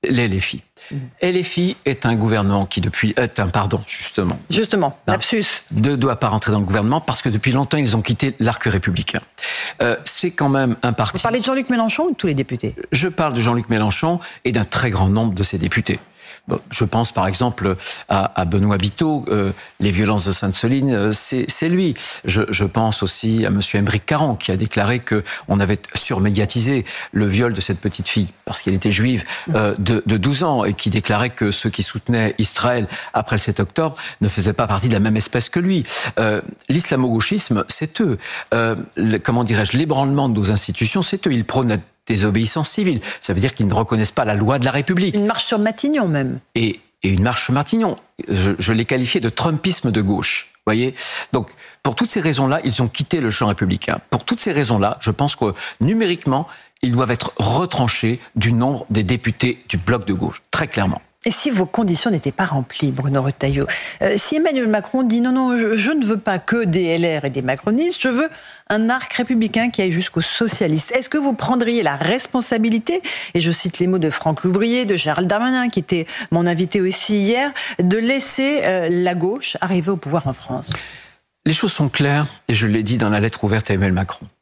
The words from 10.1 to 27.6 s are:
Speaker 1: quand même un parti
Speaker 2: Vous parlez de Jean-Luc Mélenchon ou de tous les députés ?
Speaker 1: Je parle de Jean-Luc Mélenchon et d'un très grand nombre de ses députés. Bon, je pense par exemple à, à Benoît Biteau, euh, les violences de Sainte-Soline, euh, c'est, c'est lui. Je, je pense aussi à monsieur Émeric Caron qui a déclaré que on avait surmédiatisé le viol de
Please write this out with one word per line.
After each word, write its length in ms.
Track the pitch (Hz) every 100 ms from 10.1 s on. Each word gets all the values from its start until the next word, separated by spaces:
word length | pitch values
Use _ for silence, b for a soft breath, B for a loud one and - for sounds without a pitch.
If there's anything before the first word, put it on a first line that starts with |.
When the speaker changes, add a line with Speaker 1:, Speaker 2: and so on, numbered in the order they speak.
| - 180
Speaker 1:
quand 180 | - 143
même 260 | 135 131 113
un 120 | 123
parti 240 | 110 107 -
Speaker 2:
Vous 40 |
parlez 180 | 233 240
de 60 | 247
Jean-Luc 240 | 262 262
Mélenchon 360 | 240 226 - 339
ou 60 |
de 40 | 277
tous 100 | 185
les 80 |
députés ? 420 | 139 131 123 110 - -
Speaker 1:
Je 160 | 139 180
parle 260 | 175 156
de 80 | 120
Jean-Luc 280 | 117 120 107
Mélenchon 500 | 113 107 98 160 170 B B 123
et 60 |
d'un 140 | 113 104
très 240 | - 123
grand 200 | 92 95
nombre 260 | 104 113 92
de 80 |
ses 160 | 95 92
députés. 400 | 92 - - - - B B B -
Bon, 120 | - -
je 140 | - 107
pense 260 | 113 113
par 160 | - 92
exemple 480 | 98 131 - 98 92 B B B
à, 320 | 101 95 -
à 40 | 90
Benoît 340 | 98 104 101
Biteau, 460 | 101 - 160 147 -
euh, 240 | 104 95 90 B -
les 120 | 101
violences 340 | 90 104 107 92
de 60 |
Sainte-Soline, 600 | 95 98 92 117 135 139
euh, 200 | 117 101
c'est, 340 | 107 - 131 -
c'est 220 | - 165
lui. 240 | 180 185 - B B -
Je, 160 | 98 107
je 140 | 92
pense 400 | 101 117 113 107
aussi 420 | 95 - 113 113 107
à 60 |
monsieur 260 | 98 98 107
Émeric 300 | 101 107 -
Caron 260 | 151 151
qui 180 | 107 -
a 60 | 92
déclaré 420 | 110 - 101 120
que 240 | - 107 - B B
on 120 | 101
avait 180 | 98 104 -
surmédiatisé 880 | - - 107 101 101 101 120 113 139 101 B B
le 160 | 98 104
viol 260 | 98 120
de 80 | 98